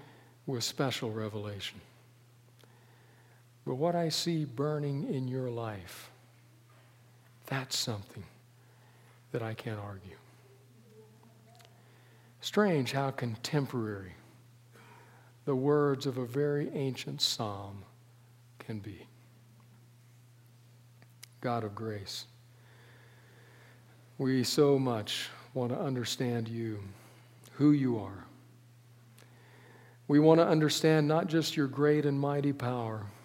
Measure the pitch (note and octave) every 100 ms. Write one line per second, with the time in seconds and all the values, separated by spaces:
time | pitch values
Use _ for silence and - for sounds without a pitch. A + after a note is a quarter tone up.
0 | - - - - - B2 - - C#3 -
1 | A#2 A2 G#2+ G#2 G#2 G2+ - F#2 - -
2 | - - - - - - - - - -
3 | - - - - - _ - C3 E3 E3+
4 | E3 - F3 D#3+ C#3 A#2+ D3 D3+ C#3+ C#3
5 | B3 C#3+ B2+ B2+ B2+ A#2 A2+ G#2 F2 -
6 | - - - - - - - - - -
7 | - - - - - C3+ B2+ - - G#2
8 | G2 - F2 - - - - - - -
9 | - - - B2 A2 A2 A#2 G#2+ G2+ G2+
10 | F#2 - - - - - - - - G#3+
11 | - - - - - - - - - -
12 | - - - - - G3+ G#3 D#3 A#2+ C3+
13 | C#3 C3 B2 G#2+ - D3+ C3 B2+ A2 G2+
14 | F#2+ - - - - - - - - -
15 | - - - - - C3 C#3 D3 C#3+ C3+
16 | C#3 B2+ A#2+ C3+ D3 C#3+ D3+ B3 C3+ B2+
17 | - C#3 - - A2 G2 G2+ G2 F#2+ -
18 | - - - - - - - A2 G2+ F#2+
19 | - - - - - - - - - -
20 | - - - - - - - - - -
21 | - - - - B2+ A#2 A2 G2+ A2+ G#2
22 | F#2+ - - - - - - - - -
23 | - - - - - - - - - -
24 | - - C3 C3 A#2 - C#3+ C3+ C3 A2+
25 | G2+ - - - - C3 A#2+ B2+ C#3 B2+
26 | A2+ - B2+ A#2+ A2+ A#2 A2+ G#2+ F#2+ -
27 | - - - - - - D3 D3 B2+ A2+
28 | G2 - - - - - - - - -
29 | - - - - - - - - - -
30 | - D3 D#3 E3 C#3+ D#3+ D3+ - D#3+ D#3
31 | D3 D#3+ F3+ D#3+ D3 D#3+ C#3 B2 D3 D3+
32 | D3 C#3 C#3+ C#3+ C#3+ C#3 B2 B2 A2+ A2
33 | G#2 -